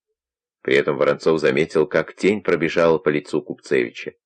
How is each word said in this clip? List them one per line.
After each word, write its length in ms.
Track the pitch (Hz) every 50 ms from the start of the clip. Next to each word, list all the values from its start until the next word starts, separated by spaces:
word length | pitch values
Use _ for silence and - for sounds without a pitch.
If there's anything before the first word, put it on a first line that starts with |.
| _ _ _ _ _ _ _ _ _ _ _ _ _
При 120 | - 65
этом 200 | 69 71 - 73
Воронцов 440 | 64 67 71 71 69 - 85 80 78
заметил, 460 | 73 71 65 71 80 - - 80 78
как 280 | - - 82 80 - -
тень 280 | - - 92 104 104 -
пробежала 540 | - 87 82 85 78 - 85 85 85 82
по 140 | 78 - 78
лицу 320 | 76 76 73 - - 76 -
Купцевича. 720 | - 71 - _ - 71 65 60 58 - - - - - _ _